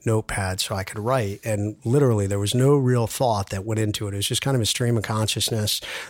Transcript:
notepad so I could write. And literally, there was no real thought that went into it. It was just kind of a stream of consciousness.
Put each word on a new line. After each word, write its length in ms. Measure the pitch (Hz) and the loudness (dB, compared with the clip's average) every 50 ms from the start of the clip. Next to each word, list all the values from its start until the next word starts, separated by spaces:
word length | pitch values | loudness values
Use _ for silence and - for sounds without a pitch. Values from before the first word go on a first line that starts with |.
| - | -2
notepad 560 | 117 110 110 107 - - - 98 92 92 98 | 0 0 0 0 -2 -4 -4 -4 -4 -2 -4
so 140 | - - 110 | -4 -4 -4
I 100 | 98 95 | -4 -6
could 120 | - - 107 | -6 -8 -6
write. 420 | 104 117 131 131 110 98 101 107 - | -2 0 0 0 0 -2 -4 -6 -4
And 320 | 113 107 101 101 107 107 - - | -4 -2 -2 -2 -4 -4 -4 -2
literally, 420 | 117 120 147 143 127 113 104 101 | 0 2 4 4 4 4 2 2
there 140 | 95 101 101 | 0 0 0
was 160 | 101 101 - | 0 0 2
no 220 | 123 131 139 147 143 | 4 4 6 6 6
real 280 | 131 127 127 120 113 | 4 4 2 2 2
thought 440 | 104 - - 139 120 110 101 98 - | 0 0 0 0 2 2 0 -2 -4
that 160 | - 98 95 | -4 -6 -4
went 160 | 110 110 110 | -2 -2 0
into 260 | 110 104 101 - 110 101 | 0 0 -2 -4 -4 -6
it. 60 | 98 | -4
It 40 | 101 | -4
was 100 | 101 - | -4 -2
just 140 | - - | -2 -2
kind 140 | - 139 135 | 0 0 0
of 60 | 127 | 2
a 40 | 107 | 2
stream 300 | - - - 123 120 120 | 0 0 0 0 2 2
of 80 | 110 101 | 0 0
consciousness. 800 | - 110 107 110 101 - 110 - - 123 110 107 101 - - - - - - - - | -2 0 0 0 0 0 -2 -2 -2 0 0 0 -2 -2 -4 -6 -8 -10 -10 -10 -6